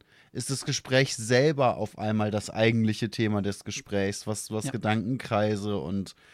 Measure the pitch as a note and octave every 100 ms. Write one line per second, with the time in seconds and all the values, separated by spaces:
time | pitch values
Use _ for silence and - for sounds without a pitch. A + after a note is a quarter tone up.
0 | _ _ _ - A#2+ C3+ - C3 - C3
1 | C#3 - A2 B2 D3 C#3+ B2 - G#2+ -
2 | G#2+ G#2+ G#2 G#2 - - A2+ A#2 A2 G#2+
3 | A2+ - A2 G#2 G2+ G2 - - - G2+
4 | G2 G2+ - G#2 - G#2+ C3 A#2+ G#2+ A2
5 | G2+ C3 - G#2 G#2+ G#2 G#2 G2+ C#2+ G2
6 | F#2 - -